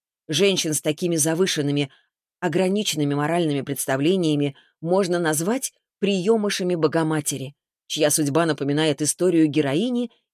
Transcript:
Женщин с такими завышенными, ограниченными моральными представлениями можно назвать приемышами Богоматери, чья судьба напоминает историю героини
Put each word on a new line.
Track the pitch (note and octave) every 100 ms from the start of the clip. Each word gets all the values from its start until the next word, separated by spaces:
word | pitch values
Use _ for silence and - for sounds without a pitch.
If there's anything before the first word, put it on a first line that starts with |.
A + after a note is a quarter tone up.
| _ _ -
Женщин | D3 G3 F3+ E3
с | D3
такими | D#3 D3 E3+ E3
завышенными, | D#3 D#3+ F#3+ D#3+ C#3+ C#3+ C#3 _ _ _ _ _
ограниченными | F3 F3 F#3 G3+ G#3 D3+ C#3+
моральными | C#3+ D3+ F3 D#3+ C#3+
представлениями | B2+ C3+ - C3+ D3+ F#3+ D#3+ D3 C#3+ - _ _
можно | D#3+ F#3 F3+ F3
назвать | E3 D#3 E3+ C4 - - _ _
приемышами | G3 G3 F3+ A3+ G#3 - F3+
Богоматери, | F3 D#3 E3 D#3 D#3 D3 C3+ C3+ - _ _ -
чья | - D3+
судьба | D#3 C#3+ D3 E3
напоминает | C#3+ C#3+ D3 D#3+ C#3+
историю | D3 - F3+ E3+ D#3
героини | D3 C#3+ D3 B3 A#3+ A#3+ _ _